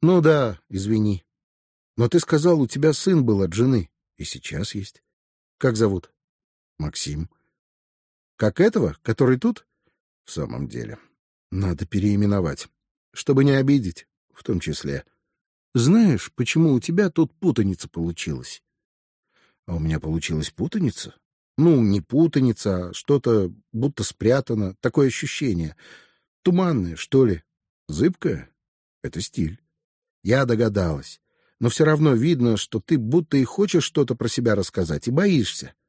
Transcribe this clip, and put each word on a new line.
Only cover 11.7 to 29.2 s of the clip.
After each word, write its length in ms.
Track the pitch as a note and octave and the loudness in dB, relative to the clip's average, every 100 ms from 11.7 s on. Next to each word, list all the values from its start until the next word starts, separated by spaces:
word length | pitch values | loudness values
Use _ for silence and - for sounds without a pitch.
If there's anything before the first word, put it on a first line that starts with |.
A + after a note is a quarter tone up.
| E2 G2 | -4 -4
переименовать, 840 | G2+ G#2 G2+ G2+ G2+ E2+ C2+ - _ _ _ _ | -2 0 0 0 0 -2 -6 -12 _ _ _ _
чтобы 320 | - - C3+ | -12 0 2
не 80 | C#3 | 4
обидеть, 560 | C3+ C3 C#3+ G2 - - _ _ | 4 2 2 0 -8 -18 _ _
в 100 | _ | _
том 160 | - F#2 | -6 -4
числе». 460 | D#2+ D2+ C#2+ C#2 - _ _ _ _ _ _ | -4 -8 -6 -8 -10 _ _ _ _ _ _
«Знаешь, 580 | B2+ A#2+ G#3 A3 A2+ - | 0 4 6 4 2 -4
почему 420 | _ B2 - E3 | _ -2 2 4
у 60 | C3 | 2
тебя 280 | - E3+ G3+ | 0 0 0
тут 240 | - E3 | 2 -2
путаница 560 | _ F#3 A#2+ G2+ F#2 - | _ -2 0 0 -2 -10
получилась?» 720 | - E2+ E2+ - C#2 B1+ - _ _ _ _ _ _ _ _ _ _ - | -8 -8 -6 -8 -8 -10 -18 _ _ _ _ _ _ _ _ _ _ -10
«А 100 | E2+ | -6
у 20 | |
меня 220 | D#2+ D#2 | -4 -4
получилась 500 | D#2+ D#2+ - D#2+ D#2 | -4 -6 -4 -6 -6
путаница?» 640 | - C3+ A3 D#3 - - - _ _ _ - | -6 -6 -2 -4 -4 -12 -16 _ _ _ 2
«Ну, 240 | E3 D3+ | 4 4
не 180 | A2 G2+ | 4 0
путаница, 880 | - C3 E3 D3 C3 A2 - F#2 F2+ | 0 2 2 4 0 0 -2 -4 -6
а 40 | |
что-то 580 | F2+ - C#3+ B2+ A2+ F#2 G2+ _ | -12 -2 0 2 2 0 -6 _
будто 300 | A2 C3+ - | -4 -4 -4
спрятано, 720 | - - G#2 C3 - A2+ G2 F#2+ | -8 -2 2 2 0 -4 -4 -4
такое 280 | B2 C3 C3+ | -2 2 0
ощущение. 680 | - D3 - C#3 F2+ E2 - - - _ _ _ _ | 0 -8 -6 -4 -2 -4 -10 -20 -20 _ _ _ _
Туманное, 540 | - F3 F#3 C#3+ F2 D#2+ | 0 2 2 0 -4 -8
что 280 | - C3+ | 0 4
ли?» 180 | B2+ F2 _ _ _ _ _ | 4 2 _ _ _ _ _
«Зыбкое? 640 | D2+ C#3+ F3+ - C#2+ C2+ _ _ _ _ _ | 0 0 0 -6 -6 -10 _ _ _ _ _
Это 180 | - D#2+ | -12 -8